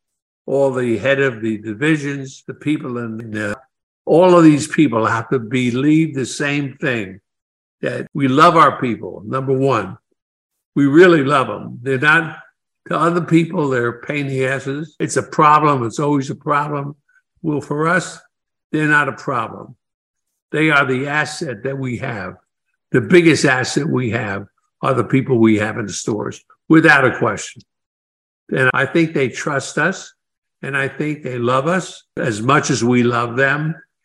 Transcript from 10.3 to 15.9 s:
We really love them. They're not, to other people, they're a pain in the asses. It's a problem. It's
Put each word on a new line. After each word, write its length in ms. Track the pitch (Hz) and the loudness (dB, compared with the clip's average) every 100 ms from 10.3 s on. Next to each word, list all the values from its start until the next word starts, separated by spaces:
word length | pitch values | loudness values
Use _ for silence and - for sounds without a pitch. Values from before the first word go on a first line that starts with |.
| _ _ _ _ | _ _ _ _
We 100 | 139 | 0
really 400 | 139 151 185 165 | 4 6 6 6
love 220 | 135 143 117 | 2 0 -2
them. 320 | 104 117 123 | -6 -12 -10
They're 180 | 127 131 | -6 0
not, 420 | 151 165 156 - - _ _ _ - | 2 2 0 -10 -20 _ _ _ -6
to 100 | 170 | -2
other 240 | 165 175 | 0 0
people, 480 | 160 165 165 180 143 | 2 2 2 -2 -2
they're 180 | 127 120 | -2 -2
a 180 | 120 - | -6 -8
pain 200 | 147 139 | -6 -4
in 20 | |
the 180 | 131 131 | -4 -2
asses. 480 | 135 139 143 160 - | -4 -6 -8 -10 -8
It's 160 | 123 131 | -4 -4
a 60 | |
problem. 600 | - - 151 151 151 135 | -2 2 6 6 4 2
It's 160 | 117 | -2